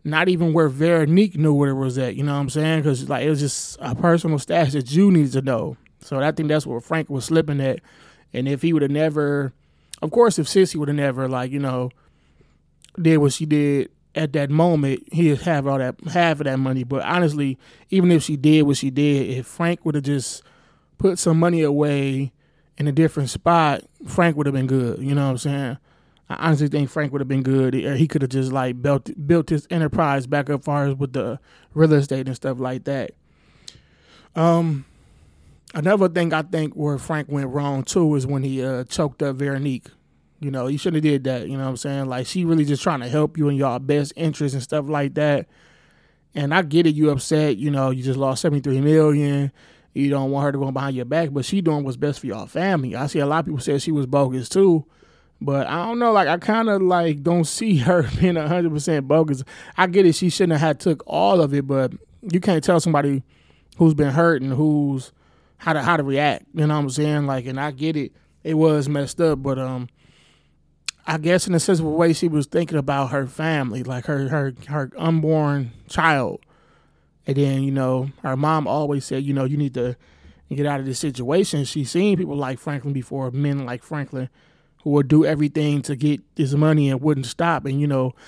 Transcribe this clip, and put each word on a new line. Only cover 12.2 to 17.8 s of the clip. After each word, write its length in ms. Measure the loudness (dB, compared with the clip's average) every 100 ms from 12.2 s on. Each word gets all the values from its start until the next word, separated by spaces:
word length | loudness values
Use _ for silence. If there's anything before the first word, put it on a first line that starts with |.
| _ _ _ _ _ _ -16 -2
did 180 | 2 4
what 140 | 4
she 120 | 0
did 460 | 0 0 2 0 -4 _ _
at 180 | -6 -4
that 140 | -2 0
moment, 540 | 2 4 2 0 -2 -4
he'd 280 | 2 2 2
have 260 | 0 -2 0
all 120 | -2
that, 180 | -2 -6 -4
half 320 | 0 2 0
of 60 |
that 160 | -2 -2
money. 240 | -2 -2
But 180 | -4 -4
honestly, 560 | -2 0 0 0 -4 -6 _ -20